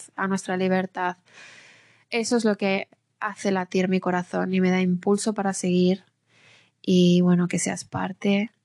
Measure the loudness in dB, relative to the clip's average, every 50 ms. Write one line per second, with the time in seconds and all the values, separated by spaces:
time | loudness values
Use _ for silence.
0 | -16 -16 _ -6 -4 -4 -4 -4 -4 -4 -4 -2 0 0 0 0 -2 -4 -6 -6
1 | -6 -6 -6 _ _ _ -20 -20 -20 -20 -20 -20 -20 -20 -20 _ _ _ _ _
2 | _ -6 -4 -4 -2 0 0 2 2 2 0 0 0 0 0 -2 -4 -6 _ _
3 | _ _ _ -10 -10 -10 -8 -4 -2 -2 -2 -2 -2 -2 -2 0 0 2 0 0
4 | 0 0 -2 -2 -4 -4 -4 -4 -4 -2 0 2 2 2 2 2 2 0 0 0
5 | 0 0 0 0 0 -2 -4 -2 -2 -4 -4 -4 -2 0 2 2 4 2 2 0
6 | -4 _ _ _ _ _ _ _ _ _ _ _ _ _ _ _ -2 2 4 6
7 | 6 6 6 4 4 4 4 2 2 0 -2 -4 -4 -4 -6 -8 -10 -10 -10 -8
8 | -8 -8 -8 -4 -2 0 0 0 -2 -4 _ _